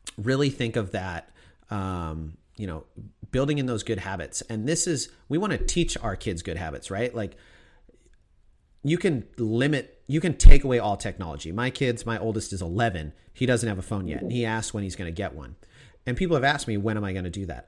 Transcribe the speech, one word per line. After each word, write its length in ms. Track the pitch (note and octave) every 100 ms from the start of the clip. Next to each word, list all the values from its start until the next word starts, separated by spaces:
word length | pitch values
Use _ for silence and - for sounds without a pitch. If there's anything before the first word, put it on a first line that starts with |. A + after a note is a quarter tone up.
| - -
really 260 | G#2+ C3+ C#3+
think 260 | C3+ A#2+ A#2
of 160 | G2
that, 380 | G2+ F#2 E2+ - - - - -
um, 680 | G#2 F#2+ F2+ E2 D#2 D#2+ - _ -
you 100 | G2+
know, 160 | D#2+ - - G#2+ - -
building 260 | B2+ C#3 D3
in 80 | B2+
those 180 | A2+
good 160 | - G2+
habits. 420 | F#2+ F#2+ D2+ -
And 240 | - A2+ A#2
this 200 | E3 F#3
is, 220 | C#3+ - - -
we 80 | D3+
wanna 200 | G#3 C3+
teach 400 | - F3 E3+ -
our 180 | A2+ F#2+
kids 260 | A2 E2+
good 160 | F2+ E2+
habits, 320 | D#2+ C2+ -
right? 220 | G2 B2 A#2+
Like, 200 | G2+ - - - - - - - _ - _ _ _ _ _ _
you 140 | C#3 F3
can 280 | G3 C3+ - -
limit, 640 | A2 A2+ C#3 C#3+ - - -
you 140 | D3+
can 140 | F3+ -
take 260 | - -
away 160 | C3+ A#2+
all 160 | G#2 G2+
technology. 540 | G#2+ F2 E2+ D2 D#2+
My 180 | G2 B2+
kids, 360 | - C3 A2+ A2+
my 120 | A2+
oldest 360 | A2 G#2+ -
is 80 | F#2+
eleven. 520 | E2+ F#2 A#2 F2 D2+ - -
He 120 | - B2
doesn't 220 | A#2+ A#2
have 100 | F#2+
a 40 |
phone 240 | - G#2 F2+
yet. 140 | -
And 100 | -
he 140 | A#2+ A2+
asks 280 | A2 G#2+
when 100 | A2
he's 120 | G2 F#2
gonna 160 | F2
get 240 | E2+ F#2+ C#2
one. 200 | C#2+ D#2 - - - - -
And 100 | B2
people 200 | F#3 D#3
have 80 | C3+
asked 220 | D3 -
me, 100 | G#2
"When 180 | G#2 G#2+
am 60 |
I 80 | G2+
gonna 160 | F#2 F2+
do 160 | F#2 F#2
that?" 200 | B1+